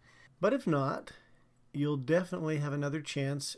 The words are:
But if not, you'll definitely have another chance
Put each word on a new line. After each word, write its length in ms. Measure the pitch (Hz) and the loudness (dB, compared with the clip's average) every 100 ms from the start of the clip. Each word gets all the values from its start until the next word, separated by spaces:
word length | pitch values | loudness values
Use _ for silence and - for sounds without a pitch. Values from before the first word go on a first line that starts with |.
| - - - - | -20 -20 -20 0
But 120 | 196 | 2
if 140 | 277 180 | 2 2
not, 460 | 143 135 - - - - - _ _ _ | 2 2 -2 -8 -18 -20 -20 _ _ _
you'll 260 | 143 147 143 | -2 0 0
definitely 600 | 127 170 175 180 156 151 | 2 2 2 -2 -2 0
have 140 | 147 | 0
another 280 | 143 143 151 | 0 -2 -2
chance 520 | 143 143 139 143 - | -4 -2 0 -2 -4